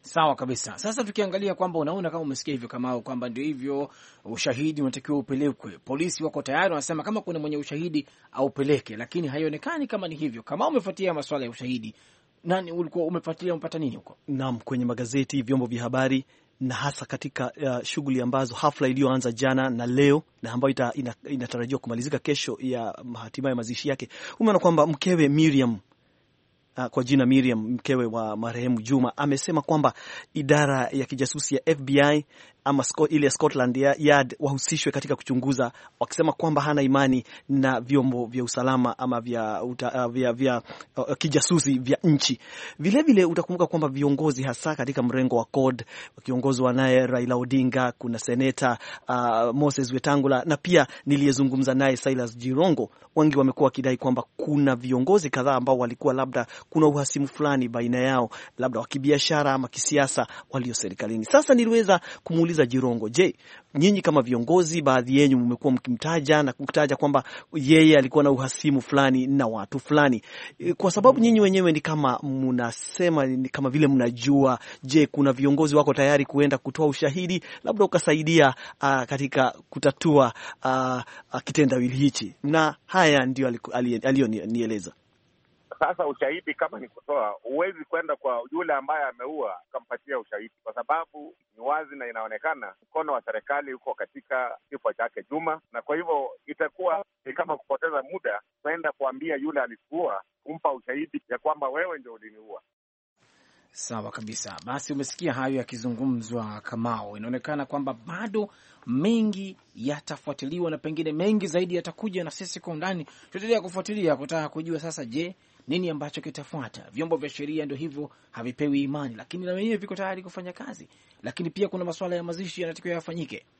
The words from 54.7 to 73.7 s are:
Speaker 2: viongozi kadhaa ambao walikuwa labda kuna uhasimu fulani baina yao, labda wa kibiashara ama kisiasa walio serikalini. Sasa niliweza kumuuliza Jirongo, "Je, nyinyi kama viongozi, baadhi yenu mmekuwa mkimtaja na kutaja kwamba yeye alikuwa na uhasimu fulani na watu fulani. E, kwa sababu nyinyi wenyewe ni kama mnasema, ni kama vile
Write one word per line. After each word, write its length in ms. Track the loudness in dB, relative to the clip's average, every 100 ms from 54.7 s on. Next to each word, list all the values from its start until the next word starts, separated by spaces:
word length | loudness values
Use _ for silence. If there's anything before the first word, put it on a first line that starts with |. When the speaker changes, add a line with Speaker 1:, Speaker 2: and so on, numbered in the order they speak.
| 2
Speaker 2:
viongozi 540 | 0 0 4 4 4
kadhaa 260 | 0 2 2
ambao 220 | 2 2
walikuwa 360 | 0 0 0
labda 340 | 0 -2 -2 -4 -10 -4
kuna 180 | 4 4
uhasimu 400 | 4 -2 -2 -4
fulani 400 | 0 0 2 0
baina 300 | -2 0 0
yao, 300 | 2 2 0 -6 -18 -4
labda 220 | -2 -2
wa 60 | -6
kibiashara 640 | -2 2 2 4 2 2
ama 140 | 0 -2
kisiasa 600 | -6 0 2 2 0 -2 -6 -8
walio 220 | -6 -4
serikalini. 520 | -4 -6 -6 -4 -4 4
Sasa 280 | 4 6
niliweza 480 | 4 6 4 6 2 2 -18
kumuuliza 320 | -2 2 2 4 2
Jirongo, 440 | 2 0 -2 -2
"Je, 260 | 2 2 2 -18 -20 _
nyinyi 280 | 2 4 4
kama 200 | 4 2
viongozi, 600 | 2 -2 4 2 4 0
baadhi 360 | 4 2 4 6
yenu 180 | 6 6
mmekuwa 360 | 2 0 0
mkimtaja 720 | 0 0 -4 0 -2 4 4
na 100 | 4
kutaja 420 | -2 -2 0 0 0
kwamba 280 | 2 0 -2 -16 -10
yeye 440 | -6 6 8 10 8
alikuwa 260 | 6 4
na 80 | 4
uhasimu 500 | 4 0 -2 2 2
fulani 460 | 2 4 4 4 2
na 200 | 2 2
watu 320 | -2 -6 -8
fulani. 420 | 2 4 6 4 -4 -16 -16 _
E, 140 | -4
kwa 180 | 0 0
sababu 280 | 6 6 6
nyinyi 220 | 6 6
wenyewe 300 | 6 6 4
ni 100 | 2
kama 380 | 0 0 2 0
mnasema, 1040 | -2 -2 0 0 -2 -6 -14 -2 2 2 2
ni 240 | 0 -4
kama 200 | -2
vile 180 | -2